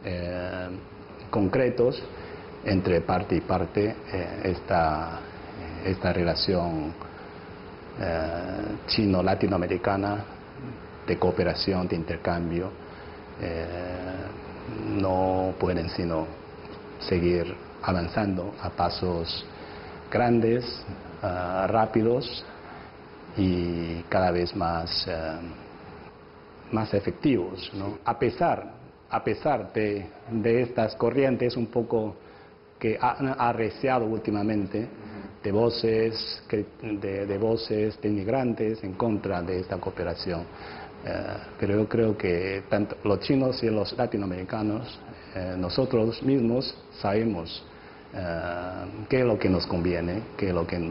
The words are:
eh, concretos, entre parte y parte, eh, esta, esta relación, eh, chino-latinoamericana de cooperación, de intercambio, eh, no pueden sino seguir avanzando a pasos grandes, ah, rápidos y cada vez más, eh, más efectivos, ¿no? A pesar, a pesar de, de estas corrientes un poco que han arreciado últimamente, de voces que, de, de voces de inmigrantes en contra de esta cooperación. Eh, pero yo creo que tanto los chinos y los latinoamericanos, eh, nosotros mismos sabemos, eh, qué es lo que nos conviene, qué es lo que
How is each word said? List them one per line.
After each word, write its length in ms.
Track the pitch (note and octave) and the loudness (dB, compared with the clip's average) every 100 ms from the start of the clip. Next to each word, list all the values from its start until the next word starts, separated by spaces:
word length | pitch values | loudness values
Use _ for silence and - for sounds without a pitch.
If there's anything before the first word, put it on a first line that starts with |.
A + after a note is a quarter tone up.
eh, 640 | F#2+ F2+ F2 F2+ F2+ F#2 F2+ F#2+ - - - - - | -4 -4 -4 -4 -4 -4 -6 -8 -12 -16 -16 -14 -4
concretos, 720 | A2 G2 B2 B2+ - A#2+ - - - - - - - - | 2 2 4 2 6 4 4 -8 -12 -12 -12 -14 -8 2
entre 340 | F#2+ F#2 E2+ | 2 4 2
parte 380 | - F#2 F#2+ F2 | 4 0 2 0
y 40 | |
parte, 540 | - F#2 F2+ - G#2 - - | 2 0 2 2 2 0 -6
eh, 300 | F#2+ F2 F2+ | -4 -4 -2
esta, 800 | F#2+ E2 - F2+ D#2+ D2+ E2 E2 - - - - E2+ E2+ F#2+ | -2 -2 2 4 4 2 -2 -6 -10 -12 -12 -12 -10 -6 -2
esta 260 | F#2 F#2 | 0 2
relación, 800 | F2+ E2+ D#2+ - F#2 E2+ D#2+ D2+ E2+ - - - - - - - - - - | 2 2 2 2 2 2 0 -2 -6 -12 -12 -14 -14 -14 -14 -14 -14 -14 -4
eh, 800 | F#2+ E2 D#2+ E2+ F2+ F#2+ - G#2+ - | 0 0 -2 -4 -4 -4 -4 -6 -2
chino-latinoamericana 1300 | - G#2 F#2 F#2 F#2+ G2+ F#2 F2+ F#2 - G2 G2+ G#2 G#2 - - C3 B2 B2 - - - | 2 4 6 4 4 2 2 2 0 2 2 0 -2 -6 -12 -14 -12 -12 -12 -14 -12 -2
de 100 | F2+ | 2
cooperación, 680 | F#2 F2 F2 E2+ - F#2 F2+ | 2 4 2 2 2 2 2
de 80 | E2+ | -2
intercambio, 760 | E2 E2+ - E2+ E2+ E2+ F#2 G2 - - - - - - | -2 -2 0 0 0 -2 -2 -8 -14 -14 -14 -14 -14 -8
eh, 240 | F2 E2 E2+ F2 F2+ F2+ F#2 F#2 G2 - - - - A2 G#2+ G#2 | -6 -4 -4 -6 -6 -6 -6 -6 -8 -10 -12 -12 -10 -6 -2 0
no 560 | F#2+ F#2 F#2 F#2 F#2 F#2 | 2 4 4 4 2 2
pueden 320 | F2+ F2 E2 | 2 2 0
sino 380 | - F2 D#2+ D#2 - - - - - - - | -2 0 0 -2 -8 -14 -16 -14 -14 -14 -10
seguir 560 | - F#2 F2 F2 E2 - - - | 0 2 4 4 0 -6 -12 -6
avanzando 720 | - F#2 E2+ - G#2 F#2 F#2 - | 0 0 0 0 0 0 -4 -6
a 80 | - | -8
pasos 760 | - F2 - F#2 E2+ E2 - - - - - - - - | 0 0 2 0 0 -2 -6 -10 -14 -14 -12 -14 -14 -2
grandes, 720 | G#2 A#2+ A#2 A2+ A#2+ B2 - - - - - | 2 6 6 6 4 0 -8 -10 -12 -12 -6
ah, 420 | G2+ F2+ F2+ F#2 F#2+ | -4 -2 0 2 4
rápidos 760 | A2 A2 A2+ A2 B2 - - - - - - - - - - - - | 4 4 6 6 4 0 -8 -12 -16 -16 -16 -16 -18 -18 -18 -10 2
y 640 | F#2+ F2+ F2 E2+ E2+ E2+ - | 4 4 2 0 -2 -4 0
cada 220 | G2 F2+ | 4 4
vez 220 | F2 F2 G#2 | 4 0 0
más, 520 | E2 E2+ E2 - - | 0 0 -2 -4 -2
eh, 80 | E2+ D#2+ D#2+ E2+ D#2+ - - - - - - - - - - - | -4 -4 -6 -10 -12 -16 -18 -16 -16 -18 -18 -20 -20 -20 -20 -4
más 200 | A2+ A2 | -2 0
efectivos, 800 | G2+ - - D#3 A#2 F2+ F#2+ - | 0 0 2 4 4 2 -6 -8
¿no? 260 | G2+ G2 - | -6 -6 -4
A 160 | - A#2 | -2 2
pesar, 540 | A#2+ - E3+ A2 F#2+ - - - - | 0 2 2 2 -2 -16 -20 -20 -4
a 140 | A#2 | -2
pesar 480 | - G#2 D#3 C3 F#2+ | 0 0 2 0 0
de, 360 | A#2 G#2+ G#2 F2+ - - | 0 0 0 -4 -12 -4
de 320 | A2+ G#2+ A#2 | 0 4 4
estas 320 | A#2+ - A2 - | 4 2 0 2
corrientes 600 | A#2 A#2+ C3+ A#2 B2 B2 | 2 4 4 4 2 0
un 120 | A#2 | 0
poco 500 | B2 A2+ A#2 G#2+ - - - - - - - | 0 2 0 0 -6 -18 -20 -20 -20 -20 -2
que 220 | A2+ A2 | 0 2
han 320 | B2+ - C#3 B2 | 2 2 -2 2
arreciado 640 | A#2+ A2+ A2 - C3+ B2+ A2 | 2 2 0 0 2 2 2
últimamente, 840 | A2 G#2+ G#2 G#2 G#2+ F#2+ G#2 A#2+ - - - - - | 0 0 0 2 2 0 -2 -4 -8 -12 -12 -12 -6
de 100 | G#2+ | 0
voces 920 | G2+ A#2 A2+ A2+ A2+ A2+ A2 - - - | 4 4 4 2 4 2 0 -6 -10 -2
que, 160 | G#2+ G#2 - | -2 -2 -6
de, 440 | A2+ G#2 G2 G2 G2+ | -6 -4 -2 -2 0
de 120 | G2 | 2
voces 600 | A2 A2+ - G#2+ G#2+ G#2 | 2 2 2 2 2 0
de 80 | G#2+ | 0
inmigrantes 760 | G#2 G2 C3+ B2+ A2 A2 A2 | 2 2 2 2 2 0 0
en 100 | G2 | -4
contra 480 | F#2+ A#2 G#2 G2 F2+ | 0 2 2 0 0
de 200 | F2 F#2 | 0 -2
esta 160 | F#2 F#2 | 0 -2
cooperación. 680 | F#2+ F#2 E2+ E2 F#2+ E2+ E2+ - - - - - - | -4 -4 -4 -2 -2 -4 -4 -12 -12 -12 -14 -10 -6
Eh, 180 | - - - - - | -4 -4 -8 -10 -4
pero 160 | G2+ G#2 | 2 4
yo 120 | G#2+ | 4
creo 300 | A#2 A2 G#2 | 4 4 4
que 460 | G2+ F2 F#2 G2 F#2+ | 2 2 2 -2 0
tanto 280 | G#2 G#2 - | 0 2 0
los 160 | G#2+ F#2+ | 2 2
chinos 420 | - C3+ C3 B2+ | 4 4 4 2
y 60 | A2+ | 2
los 280 | G#2+ G2 A#2+ | 2 0 0
latinoamericanos, 1000 | A#2+ G#2+ G2 F2+ F#2 A2+ G#2+ G#2+ B2 - - E2 - F#2+ | 0 0 -2 -4 -4 -2 0 -2 -6 -12 -14 -16 -10 -6
eh, 200 | F2+ F#2 | -4 -2
nosotros 640 | F2+ - C3 A#2+ A2 A2+ | 0 2 4 4 4 2
mismos 520 | C3+ C#3 A2+ B2 C3+ - - - | 2 4 4 2 0 -8 -16 -4
sabemos, 640 | G#2 G#2 A2+ F#2 D#2+ - - - - - - | 2 2 2 0 -4 -10 -14 -18 -18 -18 -14
eh, 920 | - F2+ E2 F2 F2 F2+ F#2 F#2 G#2 G#2+ | -8 -4 -2 -2 -4 -4 -6 -8 -10 0
qué 140 | C3 | 4
es 40 | B2 | 6
lo 120 | G#2 | 4
que 120 | G2 | 4
nos 160 | F2+ - | 4 2
conviene, 560 | F2+ F2 F2 F2 G2 A2+ - | 2 2 2 0 -2 -6 -2
qué 120 | G2 | 0
es 40 | |
lo 120 | F2 E2+ | 2 0
que 140 | F2+ E2 | -2 -2